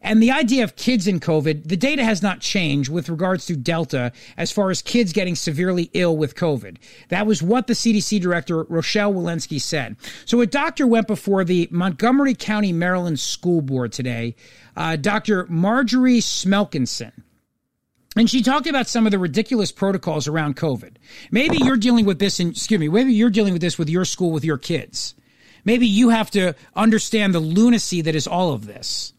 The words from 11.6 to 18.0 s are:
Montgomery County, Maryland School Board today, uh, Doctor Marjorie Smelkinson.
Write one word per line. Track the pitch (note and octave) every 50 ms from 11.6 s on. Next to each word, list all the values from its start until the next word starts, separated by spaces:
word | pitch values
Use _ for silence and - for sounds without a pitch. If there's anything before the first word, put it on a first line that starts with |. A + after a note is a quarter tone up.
| E3+ -
Montgomery | E3+ E3+ F3+ F#3+ D#3 - G#3+ A#3+ B3+ C#4 C#4+ C4+ A#3
County, | - - - G#3+ G#3+ G#3 G3
Maryland | E3+ E3 E3+ F3+ F#3 F#3 F3 F3 D#3 C3+
School | - - - - - F3+ F3 E3
Board | D3 C3+ C3+ B2+ B2 A2+
today, | - - B2 B2+ A#2+ A#2 A#2 A#2+ A#2 _ - - - - - - _
uh, | - D#3+ D#3+ E3
Doctor | D#3 C3+ G#3 G3+ G#3+ - - G#3 F3+ F3+ -
Marjorie | E3 D#3+ F3+ G3+ A#3 B3 - G#3 A#3+ B3+ B3+ B3+ B3 A#3
Smelkinson. | G#3 - - - - F#3 G3 G3+ G3+ - - D3 B2 - - - A#2 G#2+ _ - - _ _ _ _ _ _ _ _ _ _ _ _ _ _ _